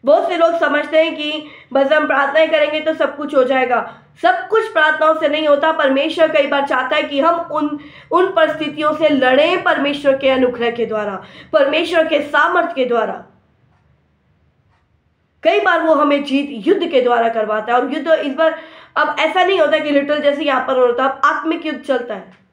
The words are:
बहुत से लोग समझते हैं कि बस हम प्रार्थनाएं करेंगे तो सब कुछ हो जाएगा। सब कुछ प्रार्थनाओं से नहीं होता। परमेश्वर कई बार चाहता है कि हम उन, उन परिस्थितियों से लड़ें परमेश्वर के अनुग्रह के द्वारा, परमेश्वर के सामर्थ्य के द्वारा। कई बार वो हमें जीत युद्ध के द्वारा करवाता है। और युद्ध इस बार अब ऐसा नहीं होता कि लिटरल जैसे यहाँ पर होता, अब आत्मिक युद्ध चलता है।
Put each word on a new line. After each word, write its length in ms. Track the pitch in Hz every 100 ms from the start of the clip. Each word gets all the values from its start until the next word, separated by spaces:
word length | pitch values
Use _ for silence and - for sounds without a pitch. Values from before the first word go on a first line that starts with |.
बहुत 240 | 262 320 339
से 80 | 349
लोग 180 | 330 339
समझते 400 | 302 285 - 311
हैं 180 | 330 302
कि 280 | 302 302 - - _
बस 200 | 269 277
हम 140 | 311 294
प्रार्थनाएं 440 | 269 269 302 320
करेंगे 300 | 311 294 302
तो 140 | 311
सब 220 | 311 285 -
कुछ 180 | 302
हो 100 | 294
जाएगा। 540 | 254 262 247 233 196 - _ _
सब 260 | 339 359 -
कुछ 240 | 440 440
प्रार्थनाओं 420 | 330 311 330 311
से 140 | 320 311
नहीं 200 | 302 302
होता। 240 | 285 320
परमेश्वर 600 | 320 285 269 311 330 320
कई 140 | 311 285
बार 200 | 285 277
चाहता 300 | 262 254 302
है 60 |
कि 180 | 277 285
हम 200 | 320 339
उन, 380 | - 302 302 294 - - -
उन 160 | 339 381
परिस्थितियों 680 | 339 311 302 294 294 302
से 160 | 302 311
लड़ें 540 | 285 254 262 320 359
परमेश्वर 540 | 349 302 285 285 285 269
के 140 | 269
अनुग्रह 400 | 262 254 240 233
के 160 | 233 208
द्वारा, 360 | 214 202 190 - - -
परमेश्वर 560 | 311 269 311 320 339 320
के 120 | 294
सामर्थ्य 520 | - 294 330 349 339 269
के 80 |
द्वारा। 420 | 247 233 208 190 - _ _ _ _ _ _ _ _ _ _ _ _ _ _ _ _ _ _ _ _ _
कई 180 | 311 403
बार 200 | 381 330
वो 140 | 320
हमें 300 | 285 285 285
जीत 220 | - 269 -
युद्ध 380 | 226 202 392 339
के 120 | 269
द्वारा 280 | 240 233 233
करवाता 440 | 226 214 214 220
है। 80 | 240
और 140 | 262
युद्ध 140 | 302 330
इस 260 | 311 294
बार 260 | 262 320 320 - - - -
अब 200 | 294 -
ऐसा 260 | 311 370
नहीं 160 | 359 381
होता 180 | 294 302
कि 120 | 302
लिटरल 300 | 285 285 294
जैसे 240 | 285 285
यहाँ 220 | 302 262 254
पर 100 | 262
होता, 260 | 247 240
अब 160 | 269 269
आत्मिक 420 | 285 311 311 330 311
युद्ध 140 | 285
चलता 340 | - 262 240
है। 180 | 202 185 _ _